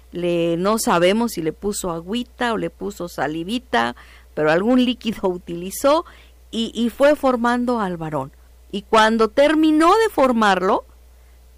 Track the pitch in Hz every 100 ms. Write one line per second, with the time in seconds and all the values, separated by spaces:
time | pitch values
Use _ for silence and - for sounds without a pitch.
0 | - 175 175 170 170 165 190 220 247 170
1 | 180 220 233 - 156 - 202 202 180 165
2 | 175 240 240 - 240 208 165 - 196 -
3 | 175 - 143 160 175 247 - 233 120 -
4 | - - - - 151 170 220 254 247 240
5 | 226 - 190 180 - 170 190 - 277 320
6 | - - - - - 226 226 214 233 -
7 | 277 294 262 247 240 247 240 233 190 175
8 | 156 151 135 - - - - 202 - 220
9 | 220 226 220 - 294 311 311 302 330 440
10 | 440 - 262 226 208 185 185 285 - -
11 | - _ - - -